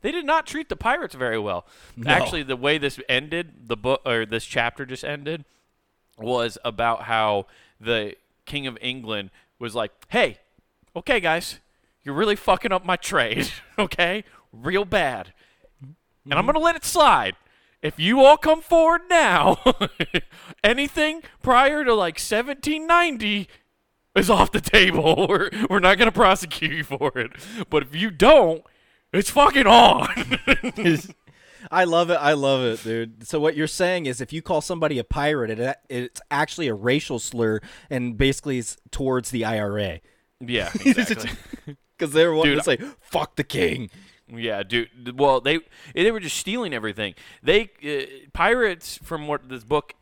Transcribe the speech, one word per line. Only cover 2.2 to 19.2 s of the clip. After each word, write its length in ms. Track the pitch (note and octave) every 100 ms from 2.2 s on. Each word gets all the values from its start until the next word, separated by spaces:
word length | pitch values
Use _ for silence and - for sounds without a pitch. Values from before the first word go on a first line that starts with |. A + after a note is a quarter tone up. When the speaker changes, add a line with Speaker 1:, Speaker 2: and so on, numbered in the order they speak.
| - E3
Speaker 1:
the 140 | C3+ B2+
way 200 | C#3 D3+
this 220 | C#3+ C3 -
ended, 580 | B2+ D3 E3 - - A#2
the 100 | A2+
book, 240 | B2 C3+ C3+
or 180 | A#2 A2
this 200 | A2+ -
chapter 400 | C3 A#2 - C3
just 200 | B2+ -
ended, 400 | D3 C#3+ D#3+ C#3+ _ _ _ _ _ _ _
was 400 | A2+ B2 A#2 -
about 400 | A#2+ G#2+ A#2 A2+
how 440 | G#2 A2+ G#2+ G2+ F#2+ _ _ _
the 360 | A2 A#2 G#2 - _ _ -
King 220 | D3 C3+
of 100 | A2+
England 520 | B2 C3 A2 G#2 F#2+ _ _ _
was 160 | A#2+
like, 180 | A2+ G#2+ _ _
"Hey, 280 | A#3+ F3 G2+ _ _ _ _ _ E3+
okay, 240 | - B3
guys, 400 | E3 E3 - - _ _ _ _
you're 100 | C#3+
really 220 | C#3 G#3+ G#3
fucking 380 | - F#3 A3+
up 120 | F#3 F3+
my 120 | F3+
trade, 520 | - F3+ A#2 B2 - -
<laughs> 160 | - -
okay? 440 | G3 - F3 G#3 - _ _
Real 320 | A2+ C3 F#3 G3+
bad. 480 | G3+ D3+ A2+ F#2 _ _ _ _ _ C3+ D#3 _ _
And 120 | - C#3+
I'm 60 |
Speaker 2:
Mm-hmm. 60 | A3
Speaker 1:
gonna 60 | D#4 E4
let 100 | E4
it 100 | -
slide. 500 | F4+ D4 D#3+ G2+ - _ _ _ _
If 180 | D#3 D3+
you 240 | E3+ B3+
all 140 | C4+ D4
come 240 | D#4 D#4+
forward 400 | - E4+ D#4+ E4+ F4+
now, 480 | E4+